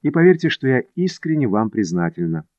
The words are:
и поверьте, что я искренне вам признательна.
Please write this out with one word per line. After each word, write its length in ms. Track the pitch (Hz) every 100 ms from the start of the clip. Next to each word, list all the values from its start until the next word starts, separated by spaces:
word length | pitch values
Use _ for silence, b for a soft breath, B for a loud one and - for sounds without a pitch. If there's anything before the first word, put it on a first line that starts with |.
и 100 | 147
поверьте, 360 | 156 175 170 165
что 180 | - 131
я 140 | 127 - -
искренне 540 | 185 - 165 156 127
вам 220 | 104 110
признательна. 760 | 110 92 87 85 82 85 80 -